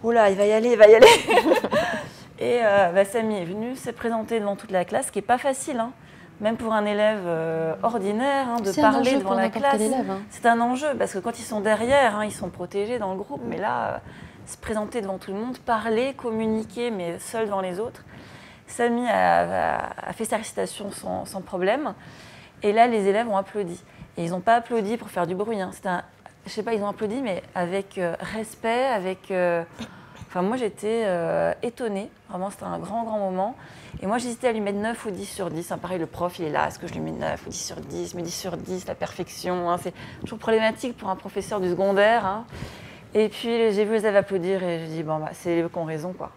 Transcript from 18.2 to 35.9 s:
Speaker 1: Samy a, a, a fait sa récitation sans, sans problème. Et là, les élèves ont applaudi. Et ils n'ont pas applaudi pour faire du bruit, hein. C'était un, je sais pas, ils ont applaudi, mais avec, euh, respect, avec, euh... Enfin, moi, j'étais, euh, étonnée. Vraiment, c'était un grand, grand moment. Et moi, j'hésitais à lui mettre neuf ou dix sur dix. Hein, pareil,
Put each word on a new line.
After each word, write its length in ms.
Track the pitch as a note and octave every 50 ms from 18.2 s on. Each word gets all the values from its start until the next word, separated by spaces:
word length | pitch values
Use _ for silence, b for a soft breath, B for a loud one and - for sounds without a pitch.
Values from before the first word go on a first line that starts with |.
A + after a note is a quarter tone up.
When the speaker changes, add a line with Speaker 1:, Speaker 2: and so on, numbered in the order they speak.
| B B B B B B B B B -
Speaker 1:
Samy 380 | - - A#3+ A#3+ A#3 A#3 B3 A#3+
a, 680 | G3+ F#2+ F#2 - - E2+ - E3+ - F#2 - E2 D2 -
a, 320 | - - - - - -
a 40 | -
fait 120 | - A3
sa 100 | G#3+ -
récitation 560 | G#3 A3 - - - F#3+ F#3 - - G#3 G3+
sans, 320 | G3 - - F#3 F3+ F#3 F#3
sans 160 | - - F#3+
problème. 540 | F3+ - - F#3 F3+ F#3+ A3 C#4 D#4 A#3 - B B B B B B B B B B B B B -
Et 100 | G#3 G3+
là, 120 | A3+ A#3
les 220 | A#3+ A#3 A3 G3 G3
élèves 220 | F#3+ G#3+ A#3+ A#3
ont 80 | G3+ G3
applaudi. 440 | G3 - - G#3 G3+ E3+ F3 - - B B B B B - -
Et 80 | E3+
ils 60 | E3
n'ont 100 | F3+ F#3
pas 140 | F3+ - A3+
applaudi 420 | A#3+ A#3 - A#3+ A3+ G3+ G3 A#3 A3+
pour 100 | - G3+
faire 180 | - F#3 F3
du 100 | E3 F#3
bruit, 260 | F#3 G#3 G#3+ A#3 G3+
hein. 80 | F#3 F#3
C'était 160 | F#3+ - - G3+
un, 160 | F3+ F3 - - - _ - - - _ -
je 60 | G3+
sais 120 | - G#3+ G3
pas, 100 | G#3 A3+
ils 100 | G#3 G3+
ont 40 | G3+
applaudi, 340 | G3 - A3 G#3 G#3 C4
mais 220 | C#4 A3+ F#3 F3 - - -
avec, 420 | F#3+ F3+ E3+ F3+ G3 G3 G3 - G3
euh, 160 | F3+ E3+ E3 -
respect, 680 | F#3+ E3 F#3+ A3 A3 A3 - - - A3+ A3+ A#3+ B3+
avec, 460 | C4+ B3 G#3 F3+ F#3 F#3+ F#3 - -
euh... 320 | G3 F#3 F3+ F3 E3+ E3+ E3 E3 B B A3+ B B B B B B B B -
Enfin, 140 | - F#3
moi, 160 | F3+ G3 A3+ B3+
j'étais, 460 | B3 G#3 - - - G#3+ A3+ A#3 A3+
euh, 480 | G3+ F3+ E3+ E3 E3 E3 E3+ E3 E3+ E3+ - -
étonnée. 460 | A#3+ A#3 - C4 A3+ G3+ G3 G#3 - - - _ -
Vraiment, 200 | G#3 F3+ F#3 G3+
c'était 160 | G3 - G#3+
un 120 | F#3 F3 E3+
grand, 260 | E3 F3+ G3 A#3 A#3
grand 160 | A3 A3 G#3+
moment. 360 | G3+ F#3+ F#3 F#3 F#3+ A3 B3+ B B B B B B B B B
Et 40 | -
moi, 120 | F#3+ G#3+ B3
j'hésitais 320 | A#3 B3 A#3 A#3 - B3+
à 20 |
lui 80 | A3+ A3
mettre 200 | G#3 G3+ G3+ G3+
neuf 260 | G#3 A3+ A#3 A3+ -
ou 60 | A#3
dix 140 | F#3+ F#3 G3
sur 240 | G3 - - F#3+ E3+
dix. 220 | D3+ D#3+ E3+ -
Hein, 60 | F#3+ -
pareil, 200 | - E3+